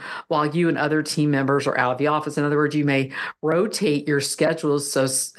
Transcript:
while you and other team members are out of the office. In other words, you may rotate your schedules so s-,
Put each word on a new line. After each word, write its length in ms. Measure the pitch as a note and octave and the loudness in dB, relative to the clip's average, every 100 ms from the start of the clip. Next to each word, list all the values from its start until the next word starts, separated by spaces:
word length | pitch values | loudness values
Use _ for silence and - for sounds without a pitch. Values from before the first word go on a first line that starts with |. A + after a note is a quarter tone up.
| - - - | -10 -12 -2
while 180 | D#3 D3+ | 0 0
you 220 | D#3+ E3+ | 2 2
and 100 | C#3 | 2
other 240 | D3 D#3 | 0 0
team 280 | D3+ - D3+ | 0 0 2
members 360 | C#3 C3+ C#3 C#3 | 2 2 2 0
are 100 | - | 0
out 140 | B2+ | 0
of 60 | B2+ | 0
the 80 | D3 | 0
office. 320 | D3+ D3+ D3+ | 0 -2 -2
In 60 | |
other 120 | D3 D3 | 0 2
words, 180 | D3+ | 2
you 100 | D3+ | 2
may 280 | C#3+ C3+ C3 - - - | 2 2 0 -6 -10 -4
rotate 640 | D3+ E3 G#3+ - G3 C#3+ D3 | 0 0 0 0 0 0 0
your 120 | C#3+ | 0
schedules 720 | C#3 - D3+ D#3+ D3+ C#3+ C#3+ | 0 0 0 0 0 0 0
so 140 | C3+ | 0
s-, 280 | C3 - - | 0 0 -4